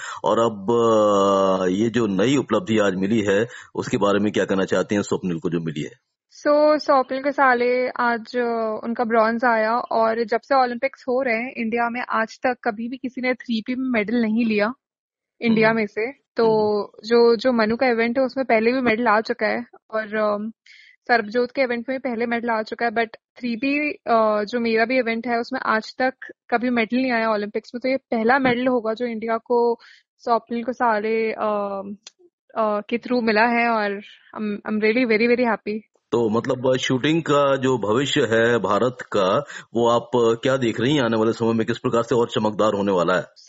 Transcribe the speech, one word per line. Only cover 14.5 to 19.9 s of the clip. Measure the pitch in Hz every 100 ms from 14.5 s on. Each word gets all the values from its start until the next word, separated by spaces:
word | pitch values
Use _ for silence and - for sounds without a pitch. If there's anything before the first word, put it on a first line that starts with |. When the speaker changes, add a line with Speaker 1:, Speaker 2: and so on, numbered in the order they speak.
| 208 208 262 _ _ _ _ _ _
Speaker 2:
इंडिया | 233 226 220
Speaker 1:
हम्म। | 226
Speaker 2:
में | 208
से। | 214 233 285 _ -
तो | 226 220 208 208
Speaker 1:
हम्म। | 196 - 214
Speaker 2:
जो, | 233 233 233
जो | 262
मनु | 233 214 233
का | 262
इवेंट | 226 233 240
है |
उसमें | 254 262 254
पहले | 226 226
भी | 262
मेडल | 240 214 240
आ | 208
चुका | 220 233 214
है | 220 240 - _